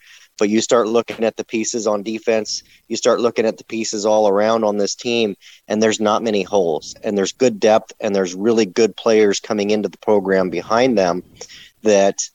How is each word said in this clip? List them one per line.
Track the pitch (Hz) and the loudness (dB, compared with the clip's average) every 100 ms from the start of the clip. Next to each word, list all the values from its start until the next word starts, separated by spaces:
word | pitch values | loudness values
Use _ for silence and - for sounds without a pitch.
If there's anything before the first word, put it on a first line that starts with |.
| - - _ - | -10 -20 _ -4
But | 104 | 0
you | 110 | 0
start | - 120 107 | 2 2 2
looking | 117 110 107 | 0 -2 -2
at | 113 - | -4 -4
the | |
pieces | - 113 107 117 107 | -6 -4 -4 -4 -2
on | 104 | -2
defense, | 98 110 - 110 - - - _ - | -4 -6 -2 -2 -2 -10 -12 _ -10
you | 113 | -4
start | 127 101 | 0 2
looking | 117 120 113 | 0 0 -2
at | - | -2
the | |
pieces | - 113 110 107 | -8 -8 -6 -4
all | 104 107 107 | 0 2 2
around | 98 107 113 | 2 2 2
on | 107 104 | 0 -2
this | 101 | -4
team, | - 127 117 107 92 - - - | -4 -4 -2 -2 -4 -16 -16 -6
and | 107 | 0
there's | 110 104 | 0 0
not | 107 107 | 0 0
many | 113 104 | 0 -2
holes, | 90 101 85 78 - - | 0 0 0 -2 -6 -10
and | 110 101 | -4 -2
there's | 95 | -2
good | - 127 104 | 0 0 2
depth, | 110 110 - - | 2 2 0 -8
and | 110 | -4
there's | 98 92 | -2 -2
really | 92 110 113 101 | -2 0 2 0
good | 101 110 - | 2 0 0
players | 117 107 104 98 | 0 4 4 0
coming | - 107 101 | -4 -4 -2
into | 107 101 | -2 -4
the | - | -6
program | - 104 95 95 92 | 0 0 2 0 0
behind | 87 87 113 131 107 | -4 -2 0 2 2
them | 92 87 - - - - - _ | 2 0 -6 -18 -20 -20 -20 _
that, | 110 101 98 - - | 2 4 4 0 -8